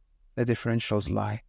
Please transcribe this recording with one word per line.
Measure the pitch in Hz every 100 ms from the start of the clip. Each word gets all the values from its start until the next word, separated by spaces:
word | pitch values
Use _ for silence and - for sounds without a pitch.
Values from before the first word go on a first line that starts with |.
| _ _ _
the | -
differentials | 120 117 117 117 - 104 104
lie. | 104 104 107